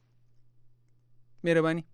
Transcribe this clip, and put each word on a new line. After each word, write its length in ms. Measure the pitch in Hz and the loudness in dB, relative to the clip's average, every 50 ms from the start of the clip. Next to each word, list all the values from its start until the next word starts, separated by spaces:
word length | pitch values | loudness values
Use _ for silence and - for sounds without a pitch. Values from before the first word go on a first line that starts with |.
| _ _ _ - - _ - - - - _ - - - - _ _ _ - _ _ _ - - - - - - - | _ _ _ -20 -20 _ -20 -20 -20 -20 _ -20 -20 -20 -20 _ _ _ -20 _ _ _ -20 -20 -20 -20 -20 -8 -2
مهرباني. 400 | 170 165 165 156 160 160 170 160 - | 0 2 2 2 2 -2 -4 -6 -12